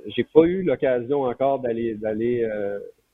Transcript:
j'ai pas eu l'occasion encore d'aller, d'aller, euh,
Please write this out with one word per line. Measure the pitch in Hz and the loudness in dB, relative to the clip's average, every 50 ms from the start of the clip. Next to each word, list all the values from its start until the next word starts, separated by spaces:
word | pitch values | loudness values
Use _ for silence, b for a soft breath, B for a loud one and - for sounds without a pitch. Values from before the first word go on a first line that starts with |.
| - | -8
j'ai | 107 107 123 113 | -6 -4 -4 -2
pas | - - 156 | 4 6 6
eu | 165 175 180 190 180 | 6 6 2 0 0
l'occasion | 156 127 - 151 131 127 123 117 120 143 143 | -2 0 0 2 0 0 0 -2 -2 -2 0
encore | 131 123 117 - 131 139 139 127 | 0 -2 -2 0 0 0 0 0
d'aller, | 123 117 113 113 117 113 110 | -2 -4 -4 -2 -2 -4 -4
d'aller, | 107 110 107 107 107 117 120 123 120 117 | -4 -4 -4 -2 0 0 0 0 0 -2
euh, | 110 107 104 101 101 101 101 - - - _ _ _ | -2 -2 -4 -4 -4 -6 -8 -10 -14 -20 _ _ _